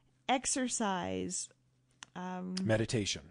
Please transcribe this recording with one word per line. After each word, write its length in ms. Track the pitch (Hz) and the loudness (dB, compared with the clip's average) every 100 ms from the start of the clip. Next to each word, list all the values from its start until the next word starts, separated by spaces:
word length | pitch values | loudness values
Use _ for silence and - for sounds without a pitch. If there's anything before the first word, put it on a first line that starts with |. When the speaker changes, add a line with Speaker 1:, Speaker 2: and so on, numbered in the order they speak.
| _ _ - | _ _ 0
Speaker 1:
exercise, 1200 | 262 - 277 254 - 208 185 185 185 185 185 - _ _ _ _ _ - 180 | 2 2 0 0 2 0 2 0 -2 -2 -4 -8 _ _ _ _ _ -16 -10
um, 400 | 180 185 185 185 | -8 -6 -4 -2
Speaker 2:
Meditation. 580 | 185 110 113 117 98 - - | 2 4 4 2 0 -2 -6